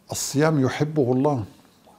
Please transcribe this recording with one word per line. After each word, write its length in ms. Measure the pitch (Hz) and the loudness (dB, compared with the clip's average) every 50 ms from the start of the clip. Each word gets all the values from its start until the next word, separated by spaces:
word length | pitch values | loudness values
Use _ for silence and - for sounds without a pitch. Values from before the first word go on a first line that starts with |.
| _ - | _ -12
الصيام 500 | 117 - - - - 131 156 160 160 143 | -8 -8 -6 -4 0 2 2 2 4 2
يحبه 520 | 131 123 - - 147 156 156 156 135 120 127 | 2 0 0 -2 -4 -2 0 0 0 2 2
الله، 320 | 127 135 151 147 127 101 - - - - _ _ _ _ - - | 2 2 0 0 -2 -4 -8 -12 -20 -20 _ _ _ _ -20 -20